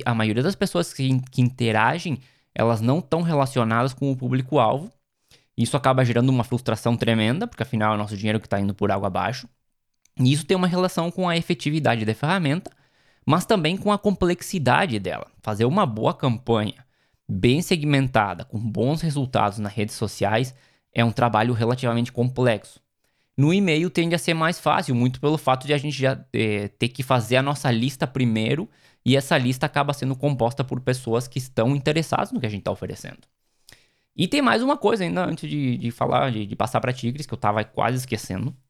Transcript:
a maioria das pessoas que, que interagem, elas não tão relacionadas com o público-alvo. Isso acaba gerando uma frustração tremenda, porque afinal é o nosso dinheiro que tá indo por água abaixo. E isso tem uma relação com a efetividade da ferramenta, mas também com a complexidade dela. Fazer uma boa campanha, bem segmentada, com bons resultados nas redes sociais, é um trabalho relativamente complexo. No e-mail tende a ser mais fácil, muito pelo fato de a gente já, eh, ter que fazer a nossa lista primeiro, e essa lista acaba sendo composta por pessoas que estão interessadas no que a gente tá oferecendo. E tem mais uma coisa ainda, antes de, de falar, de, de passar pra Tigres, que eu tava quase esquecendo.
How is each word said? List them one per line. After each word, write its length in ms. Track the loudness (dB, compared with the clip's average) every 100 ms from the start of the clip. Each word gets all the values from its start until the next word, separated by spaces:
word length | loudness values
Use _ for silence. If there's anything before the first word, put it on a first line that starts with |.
| 0
a 80 | 0
maioria 260 | 2 2
das 140 | 0 -2
pessoas 360 | -2 -2 -4
que, 260 | -2 0 0 0
que 100 | 2
interagem, 800 | 2 2 0 4 2 2 -4 -6 -8 _ _
elas 280 | 0 2 2
não 200 | 2 0
tão 200 | 0 0
relacionadas 720 | 2 0 0 0 0 2 0
com 180 | -2 -4
o 40 | -2
público-alvo. 760 | -2 -2 0 2 4 2 -4 -16 _ _ _ _ _ -4
Isso 220 | 0 2
acaba 260 | 2 4
gerando 260 | 4 4 4
uma 140 | 2
frustração 540 | 0 -2 -2 -2 0 0
tremenda, 480 | 2 2 2 0 -4
porque 160 | -6
afinal 300 | -4 0 2
é 40 | 0
o 20 |
nosso 200 | -2 -4
dinheiro 220 | -2 -2
que 100 | -2
tá 100 | -2
indo 140 | -2
por 180 | 0 0
água 160 | 0 -2
abaixo. 400 | -2 -4 -4 -12 _ _ _ _ _ _ 0
E 140 | 2
isso 120 | 2 0
tem 120 | 0
uma 80 | 2
relação 460 | 2 0 0 -4
com 180 | -2 -2
a 80 | -2
efetividade 680 | -2 -2 -2 0 2 0 0
da 100 | -2
ferramenta, 560 | -2 0 0 -2 -4 -18 _ _ _ _ 0
mas 200 | 0 2
também 320 | 2 2 0
com 140 | 0
a 60 | 0
complexidade 1040 | 0 2 0 0 -4 -2 2 2 2 -2
dela. 280 | -4 -8 -10 _
Fazer 240 | -6 0 2
uma 200 | 2 0
boa 280 | 0 -2
campanha, 720 | 0 -2 -2 0 0 0 -6 -20 _ _ _ -8
bem 340 | 0 2 2
segmentada, 800 | 2 0 2 2 2 2 0 -2
com 160 | -8 -6
bons 420 | -6 -2 -2 0
resultados 580 | -2 -2 -2 0 0 -2
nas 140 | -6
redes 220 | -4 -6 -4
sociais, 580 | -8 -4 0 0 -2 -8 _ _ _
é 100 | -2
um 80 | 0
trabalho 420 | 2 2 2 2
relativamente 580 | 0 0 0 0 -2 -2
complexo. 680 | -2 -2 2 2 0 -4 -20 _ _ _ _ _ 0
No 180 | 4
e-mail 360 | 4 2 2 0
tende 240 | 0 0
a 60 | 0
ser 140 | 0
mais 260 | 0 0 0
fácil, 340 | 0 0 2
muito 260 | 2 2 2
pelo 180 | 0 0
fato 280 | 2 0 0
de 80 |
a 40 | -2
gente 200 | -2 -2
já, 240 | 0 -2 -4
eh, 360 | -2 0 0 -4 -2
ter 120 | -2
que 120 | -2
fazer 360 | 0 0 2 2
a 40 |
nossa 300 | 2 -2 0
lista 340 | 0 0 -2 -4
primeiro, 640 | 0 0 0 0 -2 -4 _ _ _
e 140 | 2 2
essa 200 | 2 0
lista 280 | 0 -2 -2
acaba 260 | 0 -2
sendo 220 | -2 -4 -2
composta 480 | -2 0 0 0
por 160 | -4 -4
pessoas 480 | -2 -2 0 -2 -2
que 120 | -8
estão 360 | -6 0 2 2
interessadas 560 | 0 0 0 -2 -2
no 80 | -4
que 60 | -4
a 40 |
gente 140 | -4
tá 80 | -6
oferecendo. 500 | -6 -8 -10 -14 -18 _ _ _ _ _ -20 _ _ _ -4
E 120 | 0
tem 140 | 2
mais 200 | 2 2
uma 160 | 2 0
coisa 260 | 0 0
ainda, 220 | 0 -2 -2
antes 240 | -4 -6
de, 280 | -2 -2 -2
de 140 | -4
falar, 400 | -4 0 0 0
de, 140 | -2 -6
de 100 | -4
passar 240 | -2 0
pra 140 | -2
Tigres, 320 | -4 -6 -6 -8
que 80 |
eu 40 | -4
tava 260 | 0 0
quase 340 | -2 -2 0 -2
esquecendo. 580 | -4 -8 -6 -6 -6 -8 _